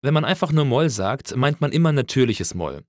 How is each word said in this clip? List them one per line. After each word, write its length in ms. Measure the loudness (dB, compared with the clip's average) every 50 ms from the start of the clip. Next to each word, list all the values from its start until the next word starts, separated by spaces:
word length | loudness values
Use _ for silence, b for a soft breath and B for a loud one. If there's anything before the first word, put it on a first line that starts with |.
Wenn 120 | 0 2 0
man 120 | 2 2
einfach 260 | 0 -2 -2 -2 0
nur 140 | 2 2 2
Moll 240 | 2 2 2 2 0
sagt, 460 | 0 -2 -2 -2 -4 -4 -8 -6 -4
meint 240 | 0 0 0 0 0
man 100 | -4 -2
immer 220 | 2 2 2 2 2
natürliches 600 | 0 -2 0 2 2 2 2 2 -2 -4 -6 -6
Moll. 300 | -6 -6 -6 -8 -10 -16